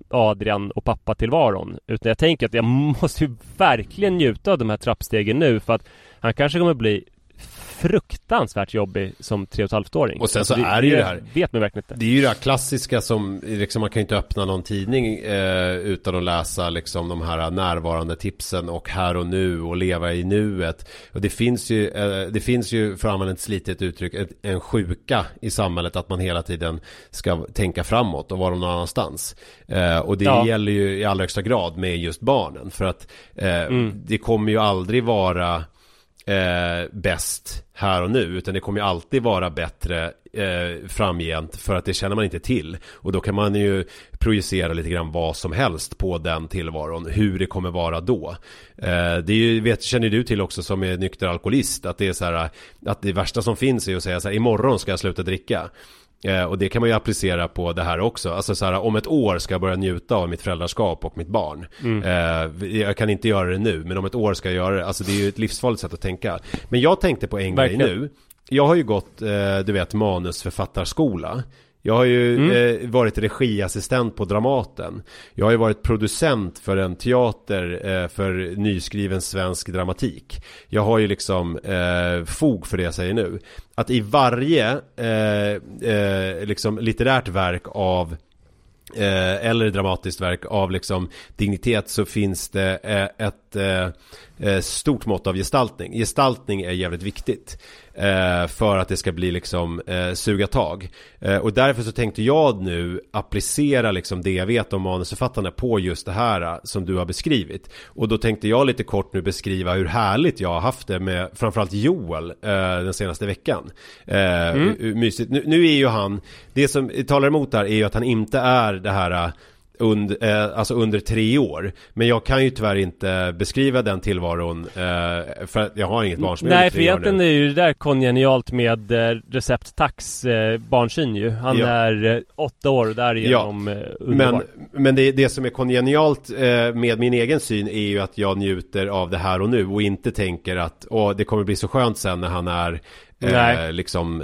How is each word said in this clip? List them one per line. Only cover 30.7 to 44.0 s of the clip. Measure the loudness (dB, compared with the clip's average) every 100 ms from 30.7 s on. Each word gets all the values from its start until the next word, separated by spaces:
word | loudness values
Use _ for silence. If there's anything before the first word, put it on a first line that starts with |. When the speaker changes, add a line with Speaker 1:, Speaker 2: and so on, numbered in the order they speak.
Speaker 2:
ju | 2 0 0
i | 0
allra | 0
högsta | -2 -4
grad | 0 0 0 -4
med | -4 -2
just | -4 -4
barnen, | 0 0 0 -8 -12
för | -4 -4
att, | -4 -12 -20 -20 -4
eh, | -2 0 0
Speaker 1:
Mm. | 0 -2 -4 -4
Speaker 2:
det | -4
kommer | 0 2 2
ju | 2
aldrig | 2 0 0 0
vara, | 2 2 2 0 0 -2 -6 _ _ _ _ _ -4
eh, | 0 0 0 -2 -4 -6
bäst | -4 -2 -2 -4 -8 -10 -12 -12
här | -4 0 2
och | 2
nu, | 0
utan | 0 -4 -4
det | -6
kommer | -4 -2
ju | 0
alltid | -2 -2 0
vara | 2 0 0
bättre, | -4 -8 -6 -4 -2 -4 -8 -12
eh, | -6 -2 -2 -4 -6 -8
framgent, | -2 0 0 -2 -4 -6 -8
för | -2 -2
att | -2
det |
känner | -2 -2 -2
man | -2
inte | -2
till. | -2 -2 -2 -10 -14
Och | -8 -2
då | -2
kan | 0 0
man | 2 2
ju | 2 2 -2 -12